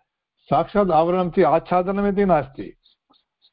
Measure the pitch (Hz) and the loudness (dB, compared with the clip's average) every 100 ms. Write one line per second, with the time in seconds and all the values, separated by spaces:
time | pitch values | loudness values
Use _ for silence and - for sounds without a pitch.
0 | _ _ _ _ _ 143 170 202 202 156 | _ _ _ _ _ -2 0 -2 2 2
1 | 170 180 180 175 160 165 - 180 180 196 | 2 0 -2 2 2 2 0 -2 -2 -2
2 | 202 196 196 160 135 - - - _ _ | -2 0 0 0 -2 -12 -18 -18 _ _
3 | _ _ _ _ _ | _ _ _ _ _